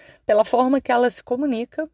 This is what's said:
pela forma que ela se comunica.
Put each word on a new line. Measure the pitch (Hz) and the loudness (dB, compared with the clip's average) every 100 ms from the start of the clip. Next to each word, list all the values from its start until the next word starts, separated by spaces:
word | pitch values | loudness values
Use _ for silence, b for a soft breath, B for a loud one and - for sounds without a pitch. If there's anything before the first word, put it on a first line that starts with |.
| B B - | B B 0
pela | 214 | 0
forma | 220 240 254 269 | 2 2 2 0
que | - | 0
ela | 240 247 | 0 0
se | - | -2
comunica. | - 247 294 226 240 - 311 | -6 -4 -2 -4 -6 -8 -10